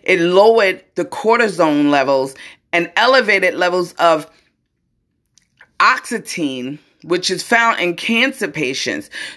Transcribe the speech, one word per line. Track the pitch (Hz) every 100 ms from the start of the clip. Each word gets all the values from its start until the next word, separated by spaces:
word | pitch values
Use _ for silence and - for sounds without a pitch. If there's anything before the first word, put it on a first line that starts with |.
it | - 180
lowered | 170 180 214 226 196 185 _ -
the |
cortisone | 170 - 214 233 226 170 165 147 147
levels | 143 139 135 135 - - - -
and | 170 170 -
elevated | 240 262 214 196 180
levels | 160 180 180 175
of | - 170 156 151 _ _ _ _ _ _ _ _ _ _ _ _ _ _ -
oxetine, | 202 262 - 226 - - 147 131 123 147 _ _
which | 160 175 180
is | 180
found | - 233 233 220
in | 175
cancer | 170 - 226 269 277 190
patients. | 156 131 135 - 78 - - -